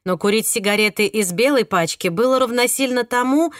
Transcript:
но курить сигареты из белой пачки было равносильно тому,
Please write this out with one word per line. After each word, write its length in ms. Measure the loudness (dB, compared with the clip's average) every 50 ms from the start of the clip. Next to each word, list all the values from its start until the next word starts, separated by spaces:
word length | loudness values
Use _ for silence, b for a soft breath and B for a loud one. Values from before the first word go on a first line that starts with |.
| B
но 160 | -4 -2 0
курить 260 | 0 0 0 0 0
сигареты 640 | -2 -2 -2 0 0 2 2 2 0 0 0 -2
из 260 | 0 0 -2 -2 -2 0
белой 320 | 0 2 2 2 2 0
пачки 440 | 0 0 0 0 0 -2 -4 -4 -4
было 280 | 0 0 2 2 2
равносильно 680 | 2 0 0 0 0 0 0 0 0 -2 0 0 -2 -2
тому, 480 | -2 -2 -2 0 2 2 2 2 0 B